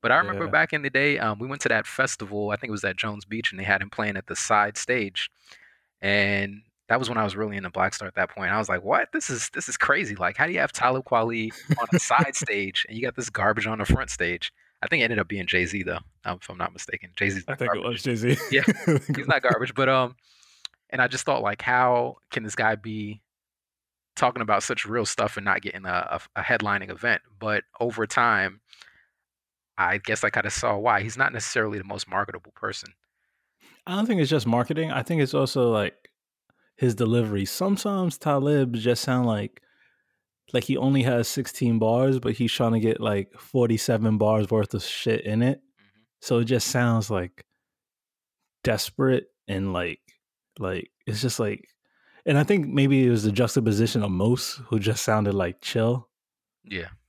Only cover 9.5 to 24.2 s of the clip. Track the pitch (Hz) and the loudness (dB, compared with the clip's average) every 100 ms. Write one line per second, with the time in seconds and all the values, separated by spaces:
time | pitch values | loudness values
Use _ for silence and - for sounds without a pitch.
9.5 | - - - - 143 117 101 87 - 156 | -8 -10 -4 0 0 0 -4 -4 0 -2
10.5 | 175 139 - 123 131 131 120 113 117 110 | 0 -2 0 0 0 0 0 2 -2 -6
11.5 | - - 151 - 175 - 123 147 135 - | -8 -2 -2 2 0 4 2 2 -2 -4
12.5 | 101 98 - - 110 123 120 117 - 101 | -4 -2 -4 -4 -4 -4 -4 -8 0 0
13.5 | 107 107 110 101 - 131 - 87 87 - | 2 -2 -4 2 2 2 -2 -2 -2 -6
14.5 | _ _ _ - 165 113 110 92 101 92 | _ _ _ -2 2 2 2 -2 -4 0
15.5 | 92 87 101 92 85 - _ - 90 - | 2 2 -2 -4 -4 -8 _ -8 -8 -10
16.5 | 92 87 87 - - 87 - 101 98 90 | -6 -6 -6 -8 -8 -10 -2 -2 -2 -6
17.5 | 135 120 98 - 117 139 117 120 135 - | -4 -2 -2 -2 -4 -2 0 2 0 2
18.5 | 139 175 202 - 147 - 143 135 147 127 | 2 2 0 2 2 0 -6 0 2 2
19.5 | 117 120 - 131 131 123 127 _ _ _ | 0 -2 0 2 2 0 -4 _ _ _
20.5 | _ - _ _ 131 123 127 - 135 104 | _ -20 _ _ 0 0 0 0 0 0
21.5 | 101 - 123 127 123 123 - _ - 110 | -4 0 4 4 4 0 -6 _ -8 -8
22.5 | - 110 107 104 110 104 107 _ _ _ | -2 0 0 -6 -8 -8 -12 _ _ _
23.5 | _ _ _ _ _ _ - | _ _ _ _ _ _ 0